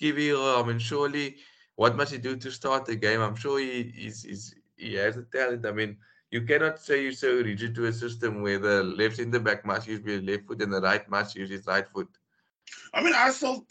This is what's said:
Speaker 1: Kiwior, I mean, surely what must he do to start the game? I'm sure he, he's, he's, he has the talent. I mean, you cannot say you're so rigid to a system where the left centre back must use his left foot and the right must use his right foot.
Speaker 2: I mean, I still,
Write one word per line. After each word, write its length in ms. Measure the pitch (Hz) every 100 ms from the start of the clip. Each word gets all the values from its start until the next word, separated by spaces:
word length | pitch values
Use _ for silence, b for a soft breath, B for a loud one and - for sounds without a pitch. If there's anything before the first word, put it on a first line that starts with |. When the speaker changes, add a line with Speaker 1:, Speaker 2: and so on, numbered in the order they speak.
Speaker 1:
Kiwior, 600 | 151 143 147 139 135 123
I 40 | 117
mean, 120 | 117
surely 580 | 117 147 143 147 139 139 b b b
what 200 | - 117 120
must 160 | 143
he 60 | 131
do 180 | 123 131
to 140 | 131
start 360 | 127 139 135 131
the 100 | 110
game? 240 | 107 113
I'm 160 | 107 113
sure 220 | 143 139
he, 340 | 131 123 120
he's, 280 | 113 107 104
he's, 320 | - 98 - - _ -
he 180 | 104
has 220 | 98 104 117
the 80 |
talent. 420 | 117 131 127 120 110
I 60 |
mean, 260 | 104 107 101 b b _
you 120 | 117
cannot 380 | 117 147 156 156
say 220 | - 139
you're 100 | 135
so 220 | 127 135
rigid 400 | 123 110 101 117
to 120 | 117 117
a 60 |
system 480 | 113 120 117 117 104
where 180 | 101 98
the 240 | 104 101
left 320 | 92 87 110 113
centre 240 | 117 120
back 260 | 110 101 101
must 220 | 101 113
use 120 | 107 107
his 160 | 101
left 240 | 95 101 -
foot 160 | 113
and 100 | 101
the 80 | 98
right 260 | 95 107 -
must 260 | 101 101 95
use 140 | 95
his 160 | 98 95
right 200 | 98 95
foot. 200 | 98 92 _ _ _ _ _ B B B
Speaker 2:
I 80 | -
mean, 100 | 339
I 160 | 262 254
still, 360 | 262 269 254 -